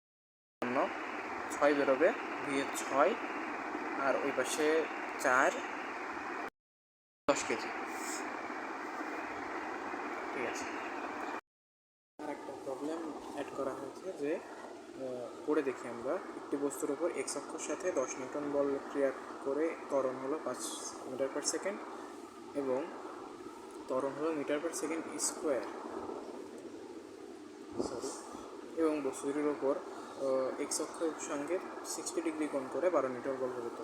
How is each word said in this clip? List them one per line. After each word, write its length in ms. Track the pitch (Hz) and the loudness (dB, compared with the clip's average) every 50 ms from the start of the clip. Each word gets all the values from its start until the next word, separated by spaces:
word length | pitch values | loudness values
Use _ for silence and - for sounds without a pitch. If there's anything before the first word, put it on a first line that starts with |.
| _ _ _ _ _ _ _ _ _ _ _ - | _ _ _ _ _ _ _ _ _ _ _ -2
চুয়ান্ন, 260 | 127 123 127 139 170 175 - - - - - - - - - - - - | 0 2 4 4 4 4 0 -4 -6 -4 -4 -4 -4 -4 -4 -4 -4 -2
ছয় 220 | - - 147 147 147 | 2 6 8 8 8
বেরোবে, 400 | 143 139 139 135 127 160 202 - - - - - - - | 8 8 8 8 10 8 8 8 6 -2 -4 -4 -2 -2
ভি 140 | 139 139 139 | 0 2 2
এর 60 | 135 131 - | 2 0 0
ছয় 380 | - - - 135 135 151 190 247 - - - - - - - - - - - - - - - - - | -2 -2 2 6 8 8 8 6 2 -2 -4 -2 -2 -2 -2 -4 -4 -4 -4 -4 -4 -4 -2 -2 0
আর 140 | 135 135 123 - - | 2 4 4 4 4
ওই 80 | 139 131 | 2 2
পাশে 480 | 131 127 - - 165 151 151 160 160 147 - - - - - - - | 2 2 2 4 4 6 6 6 6 4 2 -2 -4 -4 -4 -2 2
চার, 320 | - 135 127 131 143 180 - 262 - - - - - - - - - - - - - - - - - - _ _ _ _ _ _ _ _ _ _ _ _ _ _ - - | 6 8 10 10 10 8 6 4 -4 -4 -4 -4 -4 -4 -6 -6 -6 -4 -4 -4 -4 -4 -4 -4 -4 -6 _ _ _ _ _ _ _ _ _ _ _ _ _ _ 2 4
দশ 140 | 139 - - | 4 4 4
কেজি। 200 | - 120 107 - - - - - - - - - - - - - - - - - - - - - - - - - - - - - - - - - - - - - - - - - - - - - - - - - - - - - - - | 0 0 0 0 -4 -4 -4 -6 -6 -4 -4 -4 -4 -4 -4 -4 -4 -6 -6 -6 -6 -6 -6 -6 -6 -6 -6 -6 -6 -4 -4 -4 -4 -4 -4 -4 -4 -4 -4 -4 -4 -4 -4 -4 -4 -6 -4 -4 -4 -4 -4 -4 -4 -4 -4 -4 -4 -2
ঠিক 120 | 135 120 | 0 0
আছে, 200 | 110 - - - - - - - - - - - - - - - - - - - _ _ _ _ _ _ _ _ _ _ _ _ _ _ - 151 | 0 0 -2 -4 -4 -4 -4 -4 -4 -4 -4 -4 -4 -4 -4 -4 -4 -4 -6 -8 _ _ _ _ _ _ _ _ _ _ _ _ _ _ -8 -6
আর 60 | 147 | -4
একটা 240 | 139 - - - 135 - - | -4 -4 -6 -8 -8 -6 -4
প্রবলেম 460 | 135 131 127 143 156 160 170 165 156 139 - - - - | -4 -4 -2 -2 -2 -2 -2 -4 -6 -6 -8 -8 -6 -4
অ্যাড 120 | 143 139 - - | -4 -4 -4 -2
করা 160 | - 135 135 131 | -2 0 0 -2
হয়েছে 400 | 135 135 131 - - - 190 185 147 143 | -2 -6 -8 -8 -6 -6 -6 -4 -2 0
যে, 100 | 147 165 | 0 0
আহ, 920 | 220 - - - - - - - - - - - 131 131 127 127 123 120 113 - - - | 0 -2 -8 -12 -10 -10 -10 -12 -12 -12 -12 -8 -6 -4 -4 -4 -4 -6 -6 -8 -4 2
পড়ে 160 | 151 151 156 | 4 4 4
দেখি 260 | 139 135 120 - - | 4 2 0 -2 -6
আমরা, 260 | 123 117 117 117 131 170 | -6 -6 -4 -2 0 0
একটি 440 | 196 - - - - - - 147 | 0 -2 -6 -8 -8 -4 -2 0
বস্তুর 340 | 139 143 139 - - 151 147 | 2 2 0 0 0 0 0
ওপর 200 | 139 135 165 175 | 2 2 2 0
এক্স 260 | - 139 131 - - | 0 0 -2 -2 -4
অক্ষের 220 | 147 - - 160 160 | -4 -4 -6 -6 -6
সাথে 320 | - - 151 - - 185 | -2 -4 -2 0 0 2
দশ 240 | 156 139 123 - 151 147 | 2 2 2 0 -2 -6
নিউটন 320 | 127 123 - 147 147 143 143 | -6 -4 -2 -2 -2 2 4
বল 240 | 143 143 143 139 139 - - | 4 4 4 4 0 -2 -2
ক্রিয়া 200 | - 143 135 135 131 - - - - - - | 2 4 4 4 2 0 -6 -8 -8 -4 0
করে 300 | 135 139 147 160 165 - - - - | 0 2 4 4 2 2 -2 -4 2
ত্বরণ 260 | 147 135 131 131 127 | 2 4 4 4 0
হলো 240 | 131 135 135 151 160 - | 0 -2 -2 -2 0 0
পাঁচ 120 | 127 123 - - - - - - - - - - 127 | -2 -2 -2 -4 -4 -4 -4 -6 -6 -8 -8 -6 -6
meter 160 | 127 123 135 135 - | 0 0 0 2 2
per 200 | 147 139 - - | 0 0 0 0
second। 460 | 156 - 190 208 226 - - - - - - - - - - - - - - - 143 | 0 -2 -2 -4 -4 -6 -8 -8 -10 -10 -10 -10 -12 -12 -14 -14 -14 -12 -6 -2 0
এবং 180 | 139 131 127 135 160 180 - - - - - - - - - - - - - - - - - - - | 2 2 2 2 0 -2 -6 -8 -10 -10 -10 -10 -10 -12 -12 -12 -12 -12 -12 -12 -12 -12 -12 -10 -4
ত্বরণ 260 | - 131 131 139 139 135 | 0 0 2 2 2 0
হলো 120 | 143 151 165 160 147 | 0 0 0 2 0
meter 180 | 135 139 147 151 156 | 2 2 2 2 2
per 100 | 165 - - | 0 -2 0
second 220 | 156 147 165 160 - 160 - 147 - - | -2 0 -2 -2 -4 -4 -2 0 0 0
square, 380 | - - - 156 135 113 101 - - - - - - - - - - - - - - - - - - - - - - - - - - - - - - - - - - - - - - - - - - - - | 0 0 2 2 2 2 0 -2 -6 -6 -8 -6 -6 -6 -4 -6 -6 -6 -8 -8 -8 -8 -10 -10 -10 -10 -10 -10 -10 -10 -10 -10 -10 -12 -12 -12 -12 -12 -12 -12 -12 -12 -14 -14 -14 -14 -12 -8 -4 -2 -2
সরি, 240 | - - 117 - 139 - - - - - - - - - - - - - 165 | -2 -2 -4 -4 -6 -6 -6 -10 -10 -10 -10 -10 -10 -12 -12 -12 -6 0 4
এবং 120 | 160 156 151 151 135 | 4 4 4 4 0
বস্তুটির 400 | 131 127 - - 139 139 151 147 147 143 | 0 -2 0 -2 0 2 2 2 2 2
ওপর, 180 | - 139 135 147 - | 4 4 2 2 2
আহ, 840 | - - - - - - - - 139 135 131 131 131 127 - - 143 | 0 -6 -10 -10 -10 -10 -6 -2 2 2 4 4 2 2 0 -2 -2
এক্স 140 | 139 - - 156 | -2 0 0 0
অক্ষের 300 | - - - 170 160 147 - - - | -2 -2 0 0 0 0 -2 -4 -2
সঙ্গে 260 | 151 143 143 147 175 185 - - - - - - - | -2 -2 0 0 0 0 0 -4 -8 -8 -6 -6 -4
সিক্সটি 260 | - - - - 175 165 | -4 -4 -2 -2 0 0
ডিগ্রি 180 | 165 156 156 151 143 143 | 0 0 2 0 2 2
কোণ 100 | 139 131 127 117 | 0 -2 0 0
করে 140 | 135 165 185 170 | 4 4 6 6
বারো 120 | 143 131 131 127 | 6 4 4 0
নিউটন 220 | 120 127 139 135 127 | 0 -2 -2 0 0
বল 100 | 131 127 123 | 0 0 0
প্রযুক্ত 240 | 123 117 117 117 - | -2 -4 -4 -4 -4